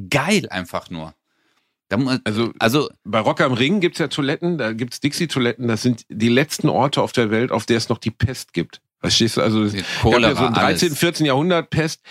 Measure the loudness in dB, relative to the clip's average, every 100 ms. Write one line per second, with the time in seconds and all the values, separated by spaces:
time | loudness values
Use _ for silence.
0 | -2 -2 2 0 0 -8 -8 -10 -10 -12
1 | -12 -18 _ _ _ _ _ _ _ -2
2 | 0 -2 -2 -2 -4 0 0 0 -2 -8
3 | -4 0 0 2 0 2 0 2 0 -2
4 | -4 -2 -4 -2 -2 -2 -4 -4 -8 -4
5 | -4 -2 -4 0 -2 0 -2 0 0 -2
6 | -6 -2 2 4 2 0 0 2 2 0
7 | 0 0 0 0 0 -2 0 0 0 -4
8 | -4 -2 -2 -2 -8 -6 -6 -10 _ _
9 | -2 2 2 2 2 2 0 -2 -6 0
10 | 4 4 4 2 0 2 2 2 0 2
11 | 0 2 2 2 2 0 0 -2 -2 -6
12 | -14